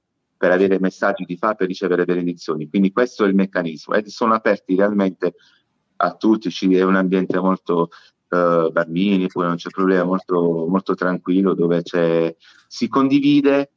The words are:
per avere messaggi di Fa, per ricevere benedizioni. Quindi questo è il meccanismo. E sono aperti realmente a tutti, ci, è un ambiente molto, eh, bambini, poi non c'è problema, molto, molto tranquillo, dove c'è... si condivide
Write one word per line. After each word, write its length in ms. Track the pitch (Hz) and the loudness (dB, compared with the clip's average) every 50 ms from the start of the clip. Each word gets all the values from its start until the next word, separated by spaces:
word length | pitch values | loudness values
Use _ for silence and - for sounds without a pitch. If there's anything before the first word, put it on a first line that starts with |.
| _ _ _ _ _ _ _ | _ _ _ _ _ _ _
per 160 | _ - 90 | _ 0 2
avere 280 | 90 92 98 95 95 92 | 4 4 4 2 2 2
messaggi 440 | 92 92 - - - 101 101 - 92 | 0 -2 -2 -2 -2 -2 -2 -4 -8
di 140 | - 87 | -10 -8
Fa, 160 | 85 - 110 107 | -4 -2 -4 -2
per 140 | - 95 | -2 -4
ricevere 360 | 90 92 - 98 90 90 87 90 | -4 -4 -4 -2 0 0 0 0
benedizioni. 640 | 85 90 90 87 87 87 87 - - 80 78 76 | 0 0 -2 -2 -4 -6 -6 -8 -8 -6 -6 -8
Quindi 240 | 76 - 101 98 95 | -4 0 0 0 2
questo 320 | - - 127 127 - - 110 | 2 0 -2 -2 -2 0 0
è 40 | |
il 80 | 98 98 | 2 2
meccanismo. 580 | 98 95 95 - 92 87 82 80 76 - - - | 2 0 0 -2 -4 -6 -6 -8 -12 -8 -4 -4
E 160 | 104 107 107 | -4 -4 -4
sono 240 | - - 123 113 110 | -6 -4 0 0 0
aperti 420 | 110 - 113 101 - - - 92 | 0 0 0 -2 -2 -2 -2 0
realmente 600 | 92 98 104 104 101 98 95 87 - - 87 - _ _ _ _ _ _ _ _ _ _ _ _ - | 2 2 2 2 0 0 -2 -2 -2 -4 -4 -4 _ _ _ _ _ _ _ _ _ _ _ _ -4
a 120 | 92 87 - | -2 -2 -2
tutti, 360 | - - 110 110 107 - 90 | 0 2 2 2 2 0 -6
ci, 240 | 85 - - 95 92 | -6 -2 0 2 4
è 60 | 92 | 4
un 140 | 92 92 95 | 4 4 2
ambiente 420 | 95 95 92 95 95 92 87 - 92 | 2 2 2 0 0 0 -2 -2 -2
molto, 500 | 90 95 95 - - - 104 85 85 - - - - _ _ _ _ _ | 0 0 -2 -2 -2 -2 -2 -2 -2 -4 -6 -14 -20 _ _ _ _ _
eh, 400 | 87 87 87 87 85 85 82 82 | -2 0 2 2 2 2 0 0
bambini, 560 | - 85 85 80 82 87 95 104 101 92 92 | 0 -2 -4 -2 -2 -2 0 0 0 0 0
poi 200 | 92 - 90 90 | -2 -4 -4 -2
non 100 | 85 85 | -2 -4
c'è 120 | 85 - 90 | -6 -8 -10
problema, 360 | - - 95 95 95 92 87 | -4 -2 0 2 2 2 2
molto, 600 | 90 92 92 - - 92 87 85 85 82 82 82 | 0 -2 -4 -4 -2 -2 0 0 0 0 -2 -2
molto 280 | 82 92 95 - - 95 | -2 -2 -2 -2 -2 -4
tranquillo, 580 | - 90 90 90 87 - - 90 95 98 95 87 | -2 -2 -4 -4 -4 -4 -2 0 2 2 2 0
dove 300 | 85 85 85 87 85 85 | 0 0 0 0 -2 -2
c'è... 500 | - - 87 85 82 82 82 82 82 82 - _ - - _ _ | -4 -2 0 0 2 2 0 0 -2 -4 -8 _ -20 -20 _ _
si 200 | _ - - 120 | _ -8 -8 -6
condivide 840 | 113 - 139 135 135 135 143 139 143 147 143 139 139 139 139 143 - _ | -2 0 0 2 2 2 2 4 4 4 4 4 2 2 2 0 -4 _